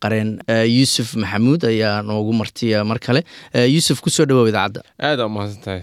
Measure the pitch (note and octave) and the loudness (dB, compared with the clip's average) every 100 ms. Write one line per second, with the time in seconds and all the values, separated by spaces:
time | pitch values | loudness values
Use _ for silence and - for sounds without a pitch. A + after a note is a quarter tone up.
0 | G#2+ A2 A2 G#2+ - A2+ A#2 A#2+ C3 - | -2 -2 -2 -4 -2 0 2 4 2 0
1 | A2+ - G2+ G2+ A#2 D#3+ C3 A2+ A2 G#2 | -4 -4 -4 0 2 2 0 0 0 -2
2 | G#2 G#2+ G#2+ A2+ G#2+ - A#2 G#2+ G#2 A2+ | -2 -4 -2 -2 -4 -4 -2 0 0 -4
3 | - B2+ E3+ - - B2 B2 D3+ - C#3 | 0 -2 -2 -10 -6 0 2 2 2 0
4 | - - D3+ C3 A2+ G#2+ G2+ G#2+ - - | 0 0 4 4 4 2 -2 -6 -16 -6
5 | C#3+ D3 A2 G#2+ G2+ G2+ - F#2+ | -4 -2 -2 -4 -6 -8 -10 -10